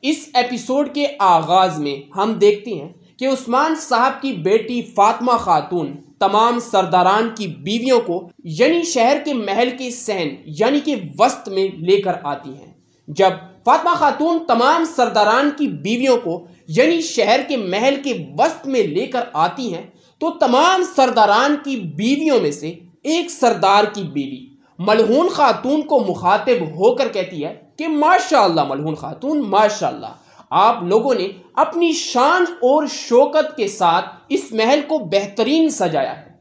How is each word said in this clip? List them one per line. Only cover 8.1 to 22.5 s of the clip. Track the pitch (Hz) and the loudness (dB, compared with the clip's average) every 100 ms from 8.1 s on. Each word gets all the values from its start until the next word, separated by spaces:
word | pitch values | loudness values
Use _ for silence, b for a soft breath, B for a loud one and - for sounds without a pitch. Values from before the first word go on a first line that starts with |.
| 170 175 _ 170 | -6 -6 _ -12
यानी | 156 254 339 | 0 2 2
शहर | 320 254 233 294 | 0 0 2 2
के | 294 | -2
महल | 262 202 196 247 | -6 -4 -2 -2
के | 254 254 | -2 -10
सहन | 233 - 196 156 131 - | -10 -6 -4 -4 -8 -16
यानी | 151 220 285 | -2 0 0
कि | 311 269 | -2 -6
वस्त | 170 135 240 - - | -6 0 0 0 -6
में | 190 190 165 | -2 -2 -4
लेकर | 165 196 190 165 147 | 2 2 2 -4 -6
आती | 143 135 | -8 -10
हैं। | 135 - _ _ _ - | -18 -20 _ _ _ -16
जब | 147 190 165 - - - | 2 2 2 -12 -6 2
फातिमा | 294 330 339 | 2 2 2
खातून | 294 269 311 339 | 2 2 0 0
तमाम | 330 247 254 330 330 | 0 2 2 2 0
सरदारान | - 240 202 208 233 294 | 0 0 2 2 2 0
की | 285 277 | 0 -4
बीवियों | 160 151 233 269 240 | -4 -4 -2 2 2
को | 175 175 B B B | 0 -8 B B B
यानी | 160 294 339 | 2 2 2
शहर | 311 - 196 247 | -2 -2 2 2
के | 269 269 | 0 -4
महल | 190 190 254 277 | -2 0 0 0
के | 285 208 139 143 | -4 -6 -8 0
वस्त | 285 320 269 | 0 0 -4
में | 262 185 | -2 0
लेकर | 151 254 254 233 147 | -2 -4 -4 -6 -2
आती | 175 220 247 | -2 -2 -8
हैं, | 170 208 b b b | -8 -12 b b b
तो | 320 | -6
तमाम | 330 262 247 330 381 | 0 2 4 4 4
सरदारान | 359 - 262 233 208 208 277 294 | 0 2 2 4 4 4 2 0
की | 285 262 | -2 -8
बीवियों | 180 143 214 285 311 254 | -8 -4 -2 0 2 2
में | 165 | 0